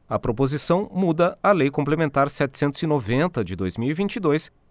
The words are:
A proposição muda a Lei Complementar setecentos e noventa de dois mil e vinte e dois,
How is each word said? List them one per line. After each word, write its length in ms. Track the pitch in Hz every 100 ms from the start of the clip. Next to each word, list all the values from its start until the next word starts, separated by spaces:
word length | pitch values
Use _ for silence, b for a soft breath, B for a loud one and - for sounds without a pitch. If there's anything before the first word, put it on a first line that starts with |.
| _
A 80 | 107
proposição 720 | - 113 135 143 - 175 208
muda 460 | 180 185 160 175 -
a 80 | 190
Lei 180 | 190 139
Complementar 580 | 143 143 156 151 139 139
setecentos 500 | - 139 - 143 -
e 60 | 160
noventa 560 | 147 104 127 180 135
de 120 | 90 90
dois 220 | 92 113
mil 140 | 123
e 20 |
vinte 220 | 156 202 240
e 40 |
dois, 320 | 170 156 - - _